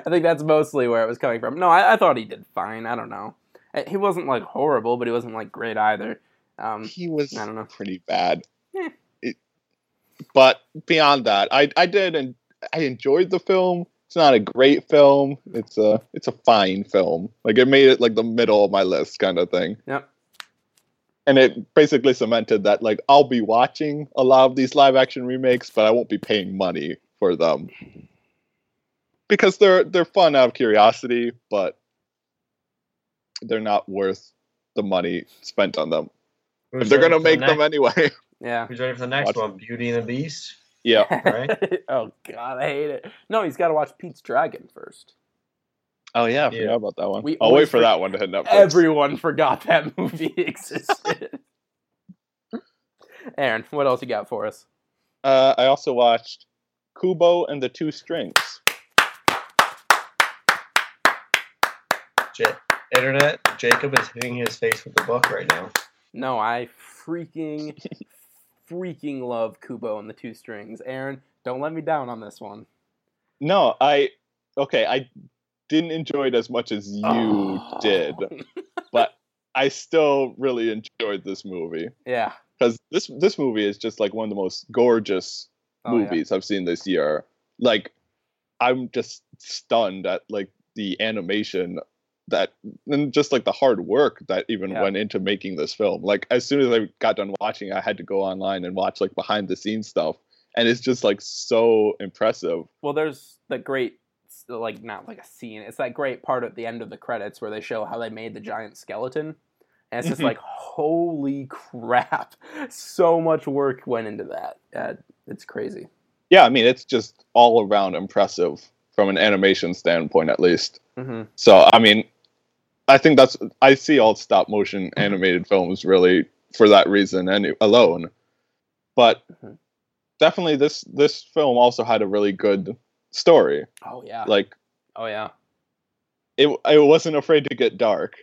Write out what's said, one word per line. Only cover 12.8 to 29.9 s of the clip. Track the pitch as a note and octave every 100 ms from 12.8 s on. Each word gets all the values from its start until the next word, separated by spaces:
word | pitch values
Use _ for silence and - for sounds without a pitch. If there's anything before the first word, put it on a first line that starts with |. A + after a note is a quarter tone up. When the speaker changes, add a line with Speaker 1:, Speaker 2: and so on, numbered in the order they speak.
| C#3+ B2 C#3 C#3 F#3
Speaker 2:
the | F3+
film. | - F#3+ F#3 F3 F3 _ _
It's | F3
not | D3
a | B2
great | G2+ A#2+ C#3 C#3+ -
film. | D3 C#3 C#3 C#3 C#3+ -
It's | A#2+ G#2 -
a, | G#2+ A2+ -
it's | - -
a |
fine | - - A2 F#2+ F#2+ -
film. | G2 F2 E2 G2 _
Like, | A2 A2
it | B2+
made | C3+ C3+
it, | B2
like, | A#2 A2
the |
middle | A2+ A#2 A2+ G#2+ G2
of |
my | G2
list | F#2 D#2 - -
kind | G2 F2
of | F2
thing. | F2+ E2+ G#2+ -
Speaker 1:
Yep. | C#3 - _ _ - - _ _ _ _ _ _ _ C#3+
Speaker 2:
And | C3+
it | C#3+ A#2+ -
basically | D#3 D3 C#3 C#3
cemented | C3+ A2+ A#2 A2 G#2+
that, | G2+ G#2
like, | A2+ G#2 -
I'll | C#3 B2+
be | B2
watching | G#2 A2+ C3 - D3+ D3 D3 -
a |
lot | C3 C3 C3+
of | C3
these | B2+ D3
live | C#3 C3
action | C3 C3 B2
remakes, | C3 C3 B2 -
but | A2+ G#2+
I |
won't | A#2+ A2+
be | G#2
paying | - G#2+ F#2+ F#2+
money | F#2 F2 D2 - _ -
for | F#2+ E2+
them. | E2 D2 - - - - - _ _ _ _ _ _ _ _ _ _ _ -
Because | G#3 G3 -
they're, | G3 F#3
they're | D3+